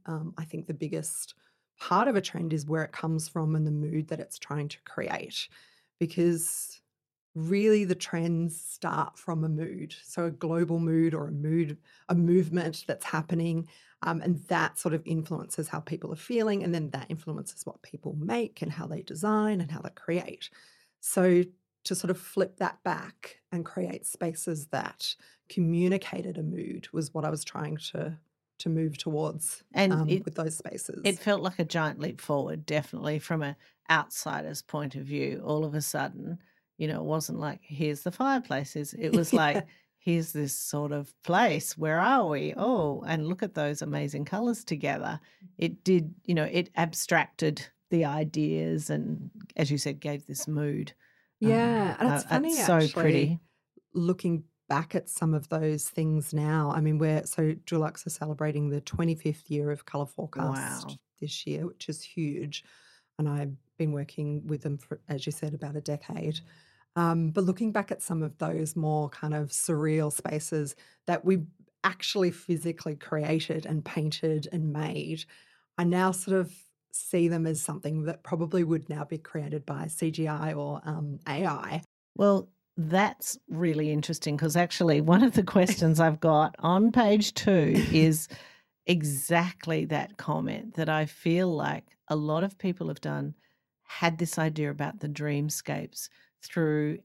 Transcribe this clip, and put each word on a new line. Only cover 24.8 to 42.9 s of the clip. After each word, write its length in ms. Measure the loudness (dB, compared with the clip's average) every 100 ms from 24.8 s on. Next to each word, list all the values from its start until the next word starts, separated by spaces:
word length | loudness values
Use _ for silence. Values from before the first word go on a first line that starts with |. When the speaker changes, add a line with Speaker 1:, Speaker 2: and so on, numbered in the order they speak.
| -4 -6 -8 -8 -14 _ -6
Speaker 1:
communicated 880 | 0 2 4 4 2 -2 -8 -6 -6
a 40 |
mood 460 | -6 -6 -6 -10 -6
was 220 | -6 -4
what 100 | -4
I 60 | -4
was 140 | -4
trying 320 | -6 -6 -6 -6 -8
to, 260 | -6 -8 -10 _ _ _ -8
to 100 | -2
move 300 | 0 0 -2
towards, 640 | -4 -2 -2 -4 -8 -8 _
Speaker 2:
And 200 | 2 4
Speaker 1:
um, 180 | 4 2
Speaker 2:
it, 140 | 0
Speaker 1:
with 100 | 0
those 220 | -4 -4 -6
spaces. 480 | -10 -10 -10 -2
Speaker 2:
it 140 | -2 0
felt 220 | 0 0
like 160 | 0 -2
a 40 |
giant 360 | -2 0 -2 -2
leap 200 | -6 -6
forward, 460 | -4 -2 -2 -6 -4
definitely 520 | -2 -2 -6 -4 -4
from 220 | -2 -4
an 140 | -4 -8 _ _ 2
outsider's 720 | 2 2 -6 -6 -6 -6 -10
point 320 | -8 -6 -6 -8
of 80 |
view. 360 | -6 -4 -4 -4
All 200 | -2 -2
of 100 | 0
a 60 | -2
sudden, 560 | -2 -4 -4 -6 -10 -10 _ _ _ -6
you 100 | -4
know, 120 | -4
it 40 | -2
wasn't 320 | -2 -4 -6
like, 200 | -6 -8
"Here's 400 | -10 -4 -2 -2
the 100 | -4
fireplaces." 840 | -2 0 0 0 -4 -4 -6 -8
It 160 | -4 2
was 180 | 2 4
Speaker 1:
<laughs> 0 |
Yeah. 60 | 4
Speaker 2:
like, 280 | 4 2 -4 _ _ _
"Here's 340 | 0 0 0
this 220 | -4 -4
sort 380 | -4 -4 -4 -2
of 220 | -4 -8 _
place. 540 | 2 4 4 2 -4 -2
Where 220 | 0 2
are 260 | 4 4 4
we? 260 | 0 -2 -2
Oh, 460 | 0 2 0